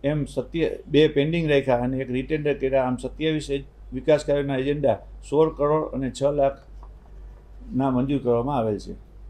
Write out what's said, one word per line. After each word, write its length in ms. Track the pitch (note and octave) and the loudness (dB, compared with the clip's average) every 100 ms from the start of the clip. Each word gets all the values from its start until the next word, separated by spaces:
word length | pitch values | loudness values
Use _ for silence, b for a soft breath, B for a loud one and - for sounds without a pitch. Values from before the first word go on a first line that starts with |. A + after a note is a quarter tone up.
એમ 200 | C#3 D3+ | 0 -2
સત્ય-, 460 | C3+ - - E3 D#3 - - | -2 -6 -6 -2 -2 -2 2
બે 200 | D3 D#3 | 4 6
પેન્ડિંગ 420 | C#3+ D3 E3+ D#3 | 4 2 0 2
રાખ્યા 260 | C#3 C3+ A#2+ | 2 4 0
અને 220 | B2 C3 | 0 -2
એક 120 | C3 | -2
રીટેન્ડર 440 | B2+ B2+ D#3 D3 | -4 -2 -2 -2
કર્યા. 300 | C#3+ C3+ C3+ | 0 2 2
આમ 120 | B2+ B2 | 2 -2
સત્યાવીસ 540 | C3 - D#3 D#3 C#3+ | -6 -4 -2 -2 -2
એ-, 140 | C#3+ C#3 - - | -6 -6 -20 -10
વિકાસ 320 | B2+ C#3 D3 | -4 2 2
કાર્યોના 320 | - C#3+ C#3 C3+ | 4 0 2 0
એજન્ડા 420 | C3 D3 C#3 G#2 - - - | 0 2 2 0 -4 -20 -2
સોળ 180 | C#3+ D#3+ | 2 2
કરોડ 440 | D#3 D3 D#3 - | 2 2 2 0
અને 160 | B2 C3+ | -4 -6
છ 120 | A#2+ | 0
લાખના 1700 | C#3+ D3 C#3 - - - - - - - - - - - - B2 C3+ | 0 2 0 0 -18 -20 -20 -20 -20 -18 -18 -20 -20 -20 -6 -2 0
મંજૂર 320 | B2+ C3+ C#3+ | 0 0 0
કરવામાં 340 | A#2+ A#2 B2+ C#3 | 2 0 0 0
આવેલ 220 | A2+ G2+ | 0 -2
છે. 360 | F#2 - - - | -6 -16 -18 -20